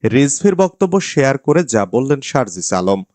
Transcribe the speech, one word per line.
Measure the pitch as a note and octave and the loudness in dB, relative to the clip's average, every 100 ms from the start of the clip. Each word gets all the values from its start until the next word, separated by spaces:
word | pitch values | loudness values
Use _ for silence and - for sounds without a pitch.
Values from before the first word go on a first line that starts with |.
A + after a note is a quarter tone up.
রিজভির | A2 A#2 C#3 - G3+ F3+ | 0 2 2 2 0 2
বক্তব্য | F#3+ _ F#3+ F#3+ | 0 _ 0 0
শেয়ার | - - C3+ C3+ | -2 0 0 0
করে | - D3 | 0 0
যা | F3 A2 G2 | 2 0 0
বললেন | A2+ C3+ C#3+ | -2 0 -2
শারজিস | - D3 A2+ F2+ F2 | -2 -2 -2 -4 -4
আলম। | F#2+ F#2 G2 F#2+ | -2 0 0 -2